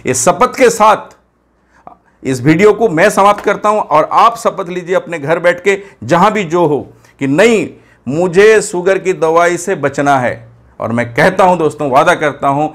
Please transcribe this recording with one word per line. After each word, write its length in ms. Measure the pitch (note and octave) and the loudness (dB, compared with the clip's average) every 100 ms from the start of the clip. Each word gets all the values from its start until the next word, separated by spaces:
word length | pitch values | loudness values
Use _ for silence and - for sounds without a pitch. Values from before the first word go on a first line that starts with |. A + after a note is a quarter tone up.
| - | -6
इस 180 | B2 | 0
शपथ 320 | - F3 B3 B3+ | 0 2 -2 2
के 140 | A#3+ | 0
साथ 460 | A3+ G#3+ G3 - _ _ _ _ _ _ _ - - _ _ | 4 2 2 -4 _ _ _ _ _ _ _ -20 -20 _ _
इस 180 | B2+ B2+ | -6 -2
वीडियो 320 | B2+ E3 G#3 | 0 4 2
को 160 | G3+ D3+ | 2 -2
मैं 220 | D#3 G3+ | 2 0
समाप्त 340 | G3+ G3 G#3 | 4 2 2
करता 240 | G#3 G3 G#3+ | -2 -2 -2
हूं 120 | G#3+ | -2
और 280 | - D3 - | 0 0 2
आप 240 | E3 G#3 - | 2 2 2
शपथ 320 | G3+ F3 F3 | -6 -6 -10
लीजिए 260 | F3+ E3 F3+ | -10 -4 -4
अपने 220 | - E3 | -4 -10
घर 200 | C#3 E3+ | -4 0
बैठ 260 | F3 F3 | 0 0
के, 140 | G3 G3 - _ | -2 -4 -6 _
जहां 260 | A2+ E3 G3+ | -2 2 2
भी 140 | G#3 | 0
जो 220 | F3 F3 D#3+ | -4 0 0
हो, 140 | C#3+ G2 - _ _ | -2 -6 -20 _ _
कि 60 | C3+ | -2
नहीं, 420 | C#3+ A3+ A3 D3 - _ _ - | 2 2 2 -2 -12 _ _ -8
मुझे 540 | D3 F3+ E3+ G#3+ G#3+ | -4 0 4 4 4
शुगर 360 | G3 F3+ F3 F#3+ | 0 -4 -2 -2
की 140 | F#3 | -2
दवाई 440 | E3+ D#3+ E3 F3 F3 | -2 0 2 2 -2
से 180 | F#3 | -6
बचना 440 | F3+ C#3 C#3 C#3+ C#3 | -4 -4 -2 0 0
है। 340 | A#2+ A2+ - _ _ _ | 0 -6 -14 _ _ _
और 100 | G2+ | -6
मैं 220 | A#2 A#2+ | -4 -4
कहता 300 | A#2+ F3 F#3 | 0 0 2
हूं 140 | F#3 F3+ | 0 2
दोस्तों, 320 | D#3 D3+ D3 | -2 -4 0
वादा 240 | C3 E3+ | 2 2
करता 340 | E3 D3+ B2+ C#3+ | 0 -2 -2 -4
हूं, 200 | C#3 D3+ | -2 -4